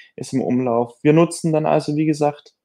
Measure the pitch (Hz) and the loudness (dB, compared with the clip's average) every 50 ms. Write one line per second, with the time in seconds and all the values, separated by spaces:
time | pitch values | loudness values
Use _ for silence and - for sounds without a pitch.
0 | - _ _ - 131 - - 131 - - 123 127 127 127 117 117 120 120 - _ | -20 _ _ -16 -12 -6 -4 -4 -2 -2 -2 -2 0 0 0 0 -2 -2 -6 _
1 | - 147 151 160 175 160 165 - - 165 156 151 156 156 151 156 147 - 151 147 | 0 4 4 4 4 2 0 -4 -4 -2 -2 0 0 2 0 0 0 -2 -2 -2
2 | 156 156 156 143 151 147 147 - _ - _ _ | 0 -2 0 0 0 -2 -2 -4 _ -20 _ _